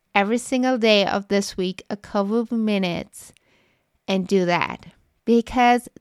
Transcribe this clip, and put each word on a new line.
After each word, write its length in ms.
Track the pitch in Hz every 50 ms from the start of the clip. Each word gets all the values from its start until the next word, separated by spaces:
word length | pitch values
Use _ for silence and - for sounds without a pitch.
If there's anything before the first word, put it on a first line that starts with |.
| _ _ -
every 220 | 202 202 202 233 240
single 400 | - - 269 254 247 254 262 240
day 280 | 220 220 214 202 196
of 220 | - - 202 196 -
this 300 | 196 196 196 - - -
week 260 | 185 185 185 - - -
a 80 | 214 202
couple 420 | - - - 208 196 196 220 233
of 120 | 233 226
minutes 840 | 240 226 220 214 208 196 190 175 170 165 - - - - - - _ _ _ _ _ _ _ _ _ _ _ _ _ _ _ -
and 180 | 190 190 180
do 200 | 180 196 190 180
that, 420 | 175 175 165 - - - - - - - _ _ _ _ _ _
because 640 | - 233 233 226 - - 254 240 240 240 247 - - - -